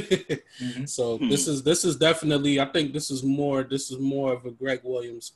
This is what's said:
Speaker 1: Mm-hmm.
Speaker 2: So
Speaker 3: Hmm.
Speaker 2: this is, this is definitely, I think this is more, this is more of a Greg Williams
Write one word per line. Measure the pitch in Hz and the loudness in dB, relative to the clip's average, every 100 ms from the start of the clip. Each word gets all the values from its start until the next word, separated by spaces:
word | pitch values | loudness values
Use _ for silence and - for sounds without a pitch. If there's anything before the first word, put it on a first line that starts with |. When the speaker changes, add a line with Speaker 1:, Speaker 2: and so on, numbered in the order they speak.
| - 185 - 151 - - | 2 0 0 -6 -6 -8
Speaker 1:
Mm-hmm. | 127 127 139 | -6 -6 -6
Speaker 2:
So | - 117 113 | -2 0 0
Speaker 3:
Hmm. | 123 | 2
Speaker 2:
this | 143 165 | 2 2
is, | 139 | 0
this | 135 170 | 2 2
is | 180 135 | 2 4
definitely, | 160 160 151 143 143 139 | 4 4 2 2 4 2
I | 139 | 2
think | 175 143 | 0 0
this | 151 - | -4 -4
is | 135 | -2
more, | 135 139 143 135 | 0 0 2 0
this | 131 135 - | -2 -4 -6
is | 131 | -4
more | 135 139 135 | -2 0 0
of | 123 123 | -2 -6
a | |
Greg | 117 135 127 | -6 -4 -4
Williams | 127 127 120 117 - | -2 -4 -6 -12 -14